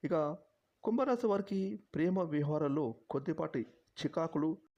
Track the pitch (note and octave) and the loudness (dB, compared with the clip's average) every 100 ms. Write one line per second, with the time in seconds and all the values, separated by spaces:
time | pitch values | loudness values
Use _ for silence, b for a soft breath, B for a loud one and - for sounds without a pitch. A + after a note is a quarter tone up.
0 | D3+ E3 D3 E3+ _ _ _ _ - A#3 | 0 0 0 -4 _ _ _ _ -2 0
1 | C4 A#3+ A#3+ G3+ G3 G3 F#3+ G#3 - - | 2 2 2 2 0 -2 -2 -6 -8 0
2 | E3 F#3 E3+ D3 D3 D3+ D3 C#3+ C3+ A2+ | 2 2 2 0 2 2 2 2 0 -4
3 | _ C#3 C#3 D#3 D#3 C3 A2 - _ - | _ -4 -2 -4 -2 -2 -6 -10 _ -6
4 | - - E3 D3+ D#3 D#3+ _ | -4 -2 -2 0 0 -2 _